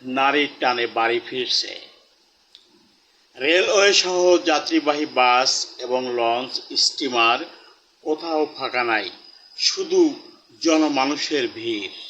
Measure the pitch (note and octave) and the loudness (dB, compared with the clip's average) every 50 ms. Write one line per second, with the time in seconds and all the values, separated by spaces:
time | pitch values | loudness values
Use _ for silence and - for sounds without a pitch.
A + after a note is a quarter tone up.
0 | B2+ B2+ B2+ C3+ C3+ C#3 C#3 D3 D3 C#3 - - - B2+ B2 A#2+ A#2+ A#2 G#2+ A#2 | -10 -6 -2 0 2 2 2 2 0 -2 -4 -2 -2 0 0 0 -2 -4 -2 0
1 | A2+ A#2 A#2 A#2+ A#2+ - - C3 B2 A#2 - - - G2+ G2 - - - _ _ | 0 0 0 -2 -4 -6 -8 -8 -4 -4 -4 -4 -4 -6 -12 -16 -18 -20 _ _
2 | _ _ _ _ _ _ _ _ _ _ _ - _ _ _ _ _ _ _ _ | _ _ _ _ _ _ _ _ _ _ _ -20 _ _ _ _ _ _ _ _
3 | _ _ _ _ _ _ _ - B2+ C#3+ E3 F#3 - A3 G#3+ G3+ G3 G3+ F#3+ - | _ _ _ _ _ _ _ -4 0 2 2 2 2 2 2 4 4 4 4 2
4 | - F#3 F#3 F3+ F3+ F3+ F3+ E3+ E3+ E3 D#3 D3 - - E3 D#3+ D3 D3 D3 D3 | 0 0 0 2 6 6 6 4 4 2 0 0 0 0 -2 0 0 0 -2 -2
5 | D3+ D3 - B2+ B2+ B2 B2 B2 C3 B2+ - - - - - - B2+ A#2+ B2 B2+ | -2 -4 0 2 4 4 4 4 4 2 0 -4 -6 -10 -12 -12 -6 -2 -2 -2
6 | B2+ B2+ B2 A#2+ A#2 A#2 A#2 B2 B2+ B2+ - - - - C#3+ A#2+ - - - - | -2 -2 -2 0 0 0 0 -2 -4 -8 -10 -12 -12 -6 -2 0 0 0 0 -2
7 | D3+ C3+ B2 A#2+ A#2 A2+ A#2+ C3 E3 F3 - - - - _ _ _ _ _ _ | -6 -2 0 2 4 4 4 2 -2 -10 -16 -20 -20 -20 _ _ _ _ _ _
8 | _ D#3 D#3 D#3 E3 E3 D#3+ D#3 D3+ D3 D3+ - C3+ A#2+ G#2 B2 B2 A#2+ A2+ G#2+ | _ -4 -4 -4 -4 -4 0 0 0 -2 -4 -8 -8 -4 -2 -2 0 0 0 -2
9 | G2 F2+ - - - - - _ _ _ _ - - - - F#4+ F#4+ D#4+ F4+ F#4+ | -2 -4 -10 -14 -20 -20 -20 _ _ _ _ -2 -2 -2 0 -2 -4 0 4 4
10 | F4 D#4 C4+ - - - - _ _ _ B2 A2+ - E3 D#3+ D#3+ D#3 D3+ C#3+ C3+ | 4 4 2 -4 -16 -20 -20 _ _ _ -16 -4 0 0 2 2 2 2 2 0
11 | C3 C3+ D3 C#3+ - - D3+ C#3+ B2 G#2+ G2+ A2+ A2 A#2 A2+ G#2 G2 F#2 - - | 0 0 -2 -4 -4 -4 -2 -2 -2 -4 -6 -8 -6 -6 -6 -6 -6 -10 -14 -16
12 | - | -20